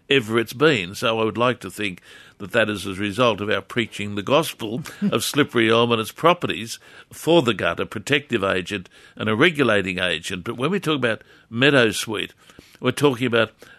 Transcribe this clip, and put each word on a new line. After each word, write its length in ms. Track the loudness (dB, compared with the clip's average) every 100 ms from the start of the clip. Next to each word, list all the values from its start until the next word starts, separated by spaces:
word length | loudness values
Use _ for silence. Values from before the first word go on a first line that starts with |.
| 0
ever 300 | 0 2 0
it's 140 | 0
been. 420 | 2 2 2 -2 -4
So 240 | -2 0
I 40 |
would 140 | 0 0
like 220 | 0 0
to 100 | -8
think 320 | -8 -8 -8 -16 -20 -20 _
that 120 | -2
that 180 | 0 0
is 180 | -2 -6
as 100 | -4
a 40 |
result 400 | -4 2 2 2
of 80 | -2
our 120 | -4
preaching 540 | -2 -4 -4 -6 -6 -6
the 80 |
gospel 580 | 0 0 0 -6 -8 -6 -8
<laughs> 80 | -4
of 220 | -2 0
slippery 460 | 0 0 2 2 4
elm 220 | 4 2
and 100 | 0
its 100 | -2
properties 680 | 0 2 2 -2 -6 -8 -14 -16 -20 -20
for 320 | -6 4 4
the 100 | 4
gut, 260 | 2 0 0
a 60 | -4
protective 580 | -6 -2 -2 0 -2
agent 460 | 0 -2 -4 -8 -10 -20 -20 -8
and 140 | -4
a 60 | 2
regulating 640 | 2 4 2 2 0 -2
agent. 460 | -2 -2 -6 -8 -8
But 120 | -6
when 140 | -4
we 80 | -2
talk 180 | -2 -2
about 260 | -2 -4 -10 -20 _
meadowsweet, 800 | 2 4 6 4 0 -4 -6 -6 _ -20 -20 -20 -4
we're 120 | -4
talking 360 | 2 0 2 0
about 240 | 0 0 _ -20